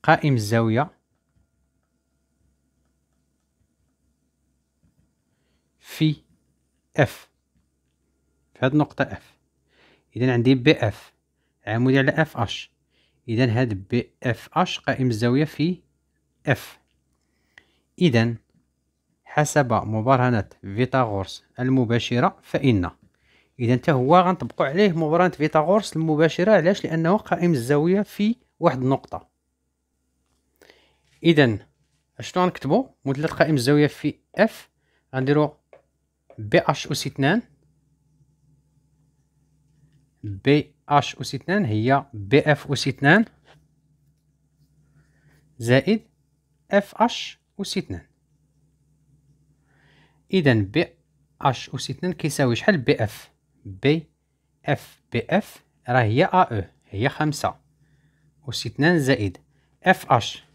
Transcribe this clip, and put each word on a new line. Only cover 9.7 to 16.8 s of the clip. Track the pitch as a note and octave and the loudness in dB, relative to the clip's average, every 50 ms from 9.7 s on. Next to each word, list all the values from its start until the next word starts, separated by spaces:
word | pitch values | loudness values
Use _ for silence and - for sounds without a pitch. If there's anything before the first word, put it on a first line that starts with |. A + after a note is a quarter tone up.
| _ _ _ _ _ _ _ _ _ | _ _ _ _ _ _ _ _ _
إذن | A2+ B2 C3 | -2 0 2
عندي | B2 A#2+ A2+ B2+ C3+ | 2 2 4 4 2
بي | B2+ A#2+ D3+ | 4 4 2
اف | - - A#2+ G#2+ - - - - _ _ _ _ _ _ _ _ _ _ _ | 2 2 0 -4 -4 -8 -20 -20 _ _ _ _ _ _ _ _ _ _ _
عمودي | G#2 G#2+ A#2 B2 C3 C3 C#3 | -6 -2 0 2 2 2 2
على | C3 C#3+ | 2 0
اف | - D#3+ D#3 - - | 0 0 -2 -2 -2
اش. | - A2 G2 - - - _ _ _ _ _ _ _ _ _ _ _ _ - | -6 -6 -6 -6 -14 -14 _ _ _ _ _ _ _ _ _ _ _ _ -4
إذن | A2+ A2+ C3 B2 | 0 0 0 2
هاد | G#2+ A#2+ C3 A#2 G#2 F#2+ F#2+ _ | 2 0 0 -2 -4 -8 -6 _
بي | B2 B2 - _ _ _ | -4 -4 -4 _ _ _
اف | - B2+ A2+ - - - | -4 -4 -4 -4 -8 -6
اش | - D#3 F#3 F3 - - | -2 -2 -2 -2 -4 -8
قائم | _ - C3 - C3 B2+ | _ -6 -4 -2 -2 -2
الزاوية | A2+ G#2+ A#2+ A#2+ B2 C#3 D#3 | 0 0 0 0 2 0 0
في | - - - D3 F3 F3+ - _ _ _ _ _ _ _ _ _ _ _ _ _ | -2 -2 -4 -4 -4 -4 -6 _ _ _ _ _ _ _ _ _ _ _ _ _
اف. | - B2+ - - - - _ | -2 -2 -2 -4 -20 -20 _